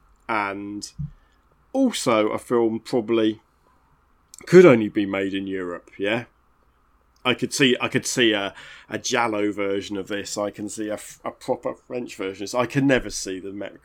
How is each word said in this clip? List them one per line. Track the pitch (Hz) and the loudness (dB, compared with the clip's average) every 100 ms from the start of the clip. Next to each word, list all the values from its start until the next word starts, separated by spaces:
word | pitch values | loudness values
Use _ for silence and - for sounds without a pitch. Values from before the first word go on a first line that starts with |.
| _ _ - | _ _ -4
and | 110 101 98 101 104 - - - - _ _ _ _ _ | -2 -2 -6 -10 -12 -12 -12 -14 -14 _ _ _ _ _
also | 269 262 - 135 110 107 | 0 0 0 0 2 2
a | 110 | -2
film | - 120 113 113 | 0 2 2 0
probably | - 127 107 113 110 107 _ _ _ _ _ _ _ _ _ - - | -2 -2 0 2 2 -2 _ _ _ _ _ _ _ _ _ -20 6
could | 175 180 | 10 10
only | 120 104 | 8 4
be | 110 98 | 0 -2
made | 98 98 | -2 -2
in | 98 98 | -4 -6
Europe. | 95 90 85 - - | -6 -6 -10 -14 -6
Yeah. | 98 117 120 _ _ _ _ _ _ _ _ _ 127 | -2 -2 -4 _ _ _ _ _ _ _ _ _ -2
I | |
could | 120 131 | 0 -2
see, | - 135 120 | 2 2 2
I | 120 | 0
could | 127 - | -2 -2
see | - 113 | 2 4
a, | 104 98 - - - - | 2 -2 -8 -18 -20 -12
a | 107 | -10
giallo | - 123 117 107 104 | -2 0 0 0 -2
version | 101 98 101 95 101 | -2 -4 -4 -6 -8
of | 90 | -6
this. | 101 95 - | -8 -6 -6
I | 104 | -6
can | - 104 | -6 -10
see | 110 107 | -8 -8
a | |
f-, | 104 - - - | -8 -12 -14 -14
a | |
proper | - - 123 127 127 | -10 -6 -6 -6 -10
French | - 123 120 - | -10 -10 -10 -8
version. | 98 98 101 | -8 -8 -6
So | 123 | -4
I | 120 | -2
can | 143 139 | 0 2
never | 123 104 | 2 0
see | - 98 92 | -8 -8 -8
the | 98 | -10
Amer-, | 101 101 - | -12 -12 -16